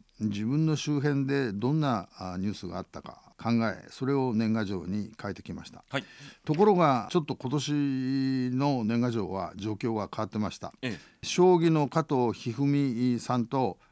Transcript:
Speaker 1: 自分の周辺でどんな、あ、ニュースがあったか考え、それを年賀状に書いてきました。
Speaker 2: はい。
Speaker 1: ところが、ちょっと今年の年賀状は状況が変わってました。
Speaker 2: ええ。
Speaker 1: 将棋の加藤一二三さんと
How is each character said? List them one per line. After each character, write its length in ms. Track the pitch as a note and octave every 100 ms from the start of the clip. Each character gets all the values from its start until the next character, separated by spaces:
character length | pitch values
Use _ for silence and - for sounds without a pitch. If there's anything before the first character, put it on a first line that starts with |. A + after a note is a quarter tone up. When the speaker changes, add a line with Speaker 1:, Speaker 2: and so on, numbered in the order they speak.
| _ -
Speaker 1:
自 240 | A2 G2+
分 220 | A2 C#3+ D#3+
の 100 | D3
周 240 | - D3
辺 260 | D3 C#3 C3+
で 260 | C#3 B2+
ど 200 | G2 B2+
ん 80 | D#3
な、 280 | C#3+ A2 F2+ -
あ、 180 | F#2 F#2
ニ 100 | G2+
ュ 20 |
ー 40 |
ス 120 | F#2+ F2+
が 120 | F2+
あ 40 |
っ 20 |
た 160 | F2 -
か 180 | - - - -
考 100 | A2+ A#2 A2+
え、 200 | F#2 -
そ 140 | -
れ 80 | C3
を 220 | C#3 C3
年 180 | A2 A2
賀 140 | A2 G2
状 200 | F#2+ E2
に 240 | G#2 G2 -
書 100 | G2+
い 40 |
て 80 | F2+
き 120 | -
ま 100 | F2+
し 60 | -
た。 120 | - -
Speaker 2:
は 100 | C#3
い。 60 | - - C#3+ -
Speaker 1:
と 100 | -
こ 120 | D3+ G#3
ろ 80 |
が、 340 | F3+ D#3+ B2 G2
ち 60 | F3
ょ 20 |
っ 40 |
と 100 | C#3+
今 160 | - B2+
年 1000 | C#3+ C3 D3 C#3+ C3 C3 C3+ C3+ C3 B2+
の 320 | B2+ C#3+ C3
年 160 | G#2+ A#2
賀 100 | B2
状 200 | A2+ F2+
は 220 | F#2+ E2+ D#2+
状 160 | G#2
況 220 | G#2+ B2
が 140 | A2 F#2+
変 100 | -
わ 20 | G#2+
っ 20 |
て 100 | G#2+
ま 120 | G2+
し 80 | -
た。 140 | F#2+ -
Speaker 2:
え 160 | B2+ F2
え。 280 | - _ -
Speaker 1:
将 300 | - F#3 F3+
棋 140 | E3
の 180 | D#3+ C#3
加 140 | D#3+
藤 340 | D#3 C3+ A#2+ G#2
一 160 | B2 A2
二 600 | C#3+ C#3+ C#3 A#2 B2+ A#2+
三 20 |
さ 180 | - B2
ん 80 | A2
と 320 | C3+ A#2 F2 _